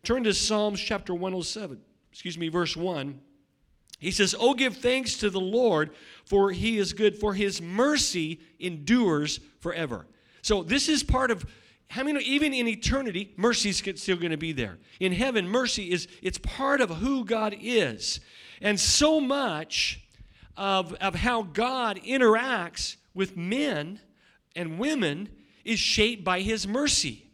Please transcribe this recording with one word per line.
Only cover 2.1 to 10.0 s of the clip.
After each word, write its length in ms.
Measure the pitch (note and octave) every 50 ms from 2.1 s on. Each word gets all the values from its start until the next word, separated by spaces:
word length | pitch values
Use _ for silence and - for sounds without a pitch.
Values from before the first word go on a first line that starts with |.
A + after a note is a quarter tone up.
excuse 280 | _ - - F3+ E3 E3
me, 100 | E3+ D#3+
verse 280 | D#3+ F3+ F3 - -
one. 440 | E3 E3+ F#3 F3 D3 C3+ C#3+ C#3 C#3 - _ _ _ _ _ _ _ _ _ _ _ _ _ - _
He 120 | C#3+ F3+
says, 240 | F#3 - G3+ F#3 - G3
"Oh, 160 | G#3+ B3 C#4
give 220 | A#3 C4+ B3+ F#3+
thanks 400 | - - B3 B3+ C4 C4 A3+ - -
to 120 | G#3+ G#3
the 100 | F3+ G3
Lord, 500 | F#3 F#3 G#3 A#3 B3+ A3+ F3+ D3+ D3+ D3+ - - - - - - _
for 240 | - G3 G3 G3 G3
he 280 | F#3 F3 G3+ A3+ A3+ G#3
is 140 | G3 -
good, 240 | - - G#3+ G#3 G3+
for 160 | G#3 G#3 G#3
his 300 | G3 F#3+ G#3 G3+ F#3+ -
mercy 800 | E3 E3+ F#3 G3+ B3 C#4+ D4+ C#4 - - - F3+ D#3+ D#3 E3 - - - _ _
endures 840 | D#3+ F3+ E3+ D#3 D3 D3 A#3 B3 A#3+ F#3 D#3 D3 D3+ D3+ - - - - _ _
forever." 460 | - E3 - E3 E3 C3+ A#2+ F#2+